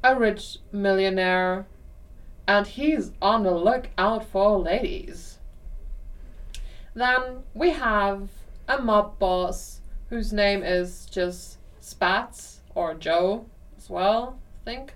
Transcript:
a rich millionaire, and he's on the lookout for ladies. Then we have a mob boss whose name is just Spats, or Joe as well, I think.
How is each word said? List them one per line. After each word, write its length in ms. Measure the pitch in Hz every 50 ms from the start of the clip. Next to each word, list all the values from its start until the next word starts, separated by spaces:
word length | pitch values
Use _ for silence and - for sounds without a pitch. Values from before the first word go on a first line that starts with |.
| 233
a 120 | 254 262
rich 420 | 254 226 214 196 - - - - - - -
millionaire, 920 | - 202 196 196 190 190 196 190 185 185 185 185 185 185 185 185 185 190 196 - - - - - - - - - - - - - - - -
and 180 | - 202 202 202
he's 460 | - - 254 285 311 311 247 185 - - -
on 220 | 190 196 226 226 202
the 80 | 185
lookout 760 | 175 170 170 220 254 254 - - - - 185 208 226 214 220
for 320 | - - 190 196 208 214
ladies. 800 | 190 170 165 185 240 240 - - - - - - - - - - - - - - - - - - - - - - - - - - - - - - - - - - - - - - - - - -
Then 500 | 226 247 247 254 254 254 254 254 254 - - -
we 180 | 214 320 349
have 580 | 311 294 262 226 214 208 202 196 196 196 202 202 - - - - - - -
a 120 | - 269 277
mob 380 | 247 226 214 208 - - - -
boss 600 | 196 185 185 180 180 170 - - - - - - - - - - - -
whose 220 | 233 233 214 214
name 320 | 214 208 202 202 202 196 -
is 420 | 175 180 180 180 180 - - -
just 500 | - - 190 180 180 180 180 - - - - - - - -
Spats, 840 | - - - - 185 180 190 214 240 - - - - - - - - - -
or 180 | - 175 160 160
Joe 520 | 160 160 160 165 170 180 190 208 233 226 - - - - - -
as 120 | - - -
well, 500 | 190 175 185 202 220 226 240 254 262 - - - - -
I 40 | - 233
think. 220 | 233 262 269 269 -